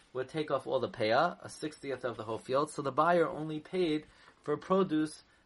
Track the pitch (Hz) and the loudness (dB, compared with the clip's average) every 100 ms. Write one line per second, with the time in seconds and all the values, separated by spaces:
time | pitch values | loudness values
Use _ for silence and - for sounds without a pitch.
0 | _ 127 127 160 151 135 - 131 110 98 | _ -6 -4 -4 -2 -2 0 0 0 0
1 | 110 127 175 - - - 156 - 139 127 | 2 4 2 -2 -12 -10 -10 -8 -8 -4
2 | 123 113 110 110 - 131 156 - 139 127 | -4 -6 -6 -6 0 0 0 -2 -2 2
3 | 165 175 151 123 156 151 - 185 170 151 | 4 6 4 0 -6 -8 -6 -2 0 0
4 | - - - _ - 147 - 190 185 156 | -4 -18 -20 _ -4 -2 2 2 4 2
5 | 156 - - _ | 0 -4 -20 _